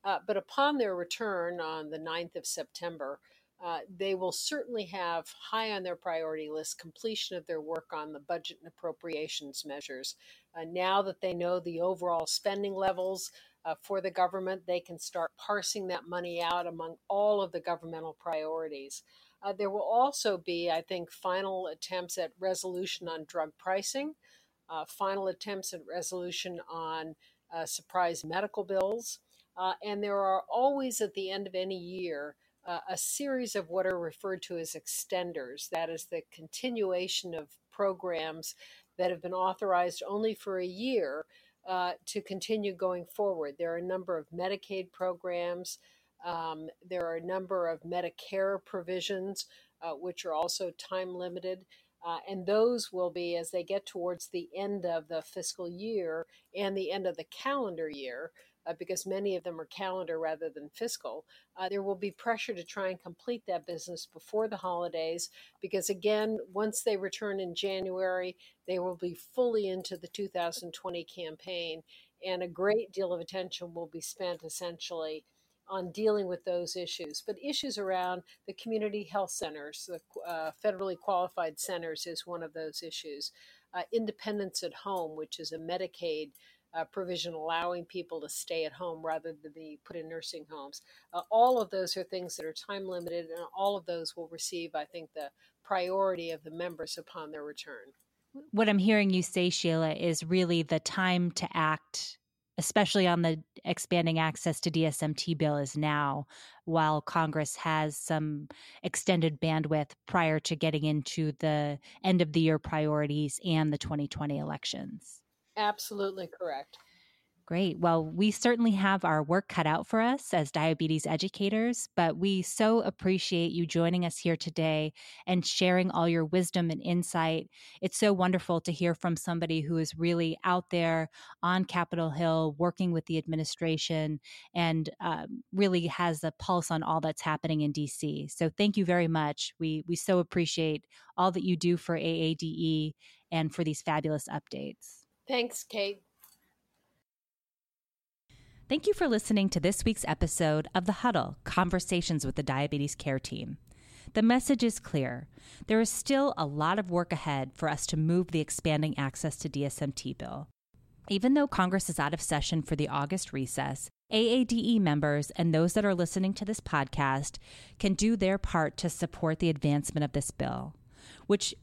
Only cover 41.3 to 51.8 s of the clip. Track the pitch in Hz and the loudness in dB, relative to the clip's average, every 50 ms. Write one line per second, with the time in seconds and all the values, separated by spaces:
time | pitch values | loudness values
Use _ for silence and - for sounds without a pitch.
41.3 | _ - _ _ _ _ _ 185 185 180 180 180 - - _ - - 208 202 - | _ -20 _ _ _ _ _ -4 -2 0 0 -2 -4 -6 _ -8 -8 -8 -6 -6
42.3 | 196 190 - - 220 214 202 202 185 170 190 185 180 175 170 - - - 208 196 | -8 -6 -2 -2 -2 0 0 -2 -2 0 0 0 0 -2 -6 -8 -4 0 0 0
43.3 | 185 160 151 143 139 - 170 165 165 170 180 180 185 185 180 185 175 160 151 - | 0 0 -4 -6 -4 -4 -4 -2 -2 -2 -2 -2 -4 -2 -2 -2 -4 -4 -4 -8
44.3 | 165 175 180 190 202 196 - - 196 190 185 - - - 185 185 175 175 - 180 | -6 -4 -2 -2 -4 -4 -6 -6 -6 -6 -6 -8 -6 -4 -2 -2 -2 -4 -6 -4
45.3 | 175 175 175 175 175 180 180 - - - _ _ _ _ _ _ _ _ 165 175 | -4 -2 -2 -4 -4 -6 -8 -10 -12 -12 _ _ _ _ _ _ _ _ -8 -6
46.3 | 170 165 165 160 156 156 156 - - _ - 180 185 175 170 165 165 165 170 180 | -6 -4 -4 -6 -6 -8 -10 -14 -14 _ -12 -6 -4 -4 -2 -2 -4 -4 -4 -4
47.3 | 185 190 190 180 196 180 170 165 165 160 - 170 180 180 175 170 - - - - | -4 -4 -2 -2 -2 0 0 0 -2 -4 -6 -4 -4 -2 -2 -4 -8 -10 -12 -6
48.3 | 202 196 190 196 196 190 - - - 185 170 175 185 180 - - 202 185 185 202 | -2 0 0 0 0 -2 -6 -8 -8 -8 -4 -4 -4 -4 -2 -2 -4 -4 -4 -6
49.3 | 190 - - - - - _ _ _ _ 165 165 151 139 175 180 170 - - 170 | -6 -8 -10 -12 -16 -20 _ _ _ _ -8 -8 -8 -6 -6 -8 -8 -6 -4 -2
50.3 | 156 156 170 175 - - 190 170 160 - - - 190 185 185 185 180 180 180 175 | 0 0 0 0 0 -2 -4 -6 -6 -10 -10 -6 -4 -4 -4 -4 -6 -6 -6 -6
51.3 | 175 185 180 185 185 185 185 _ - _ | -6 -6 -6 -6 -6 -8 -10 _ -20 _